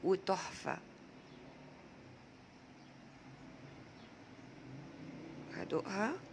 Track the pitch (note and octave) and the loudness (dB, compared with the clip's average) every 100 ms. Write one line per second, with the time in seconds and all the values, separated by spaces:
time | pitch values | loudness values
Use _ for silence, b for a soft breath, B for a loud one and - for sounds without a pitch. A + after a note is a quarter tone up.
0 | - F#3+ - F#3+ - - - - - - | 8 8 10 6 6 0 2 2 -2 -12
1 | - - - - - - - - - - | -12 -12 -12 -12 -12 -12 -12 -12 -14 -14
2 | - - - - - - - - - - | -12 -14 -14 -16 -16 -16 -14 -14 -14 -14
3 | - - - - - - - - - - | -14 -14 -12 -10 -10 -10 -10 -10 -12 -12
4 | - - - - - - - - - - | -12 -12 -12 -12 -10 -10 -8 -8 -8 -8
5 | - - - - - - - D#3+ - G3 | -6 -6 -6 -6 -4 0 4 4 6 6
6 | G#3+ F4 - | 6 4 -2